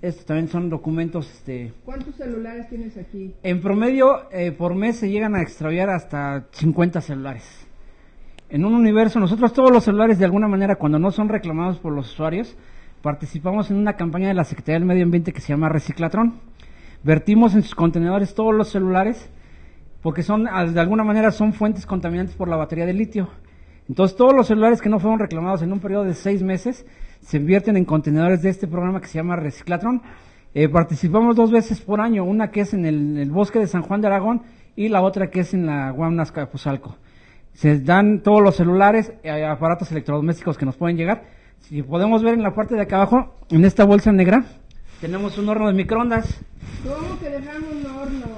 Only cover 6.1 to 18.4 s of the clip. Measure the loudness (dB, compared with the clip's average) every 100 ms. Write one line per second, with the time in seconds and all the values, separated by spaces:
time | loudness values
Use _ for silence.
6.1 | -8 -6 -8 -12 -2 -2 2 0 0 -8
7.1 | -10 -10 -14 -18 -20 -20 -20 -20 -20 -20
8.1 | -20 -20 -20 -8 -2 2 4 4 4 2
9.1 | 2 0 2 2 4 6 6 4 2 2
10.1 | 4 2 2 0 0 0 0 0 2 0
11.1 | 0 -2 -2 -4 -4 -4 -6 -6 -8 -8
12.1 | -6 -4 -4 -8 -12 -20 -20 -20 -10 -8
13.1 | -6 -8 -6 -4 -2 -2 0 0 -2 -4
14.1 | -2 -2 0 -2 -4 -4 0 2 2 2
15.1 | 2 -2 -8 -4 -2 0 -2 -4 -6 -4
16.1 | 0 0 -2 -20 -20 -20 -20 -20 -8 2
17.1 | 2 4 6 6 4 0 0 0 2 0
18.1 | 0 -2 -2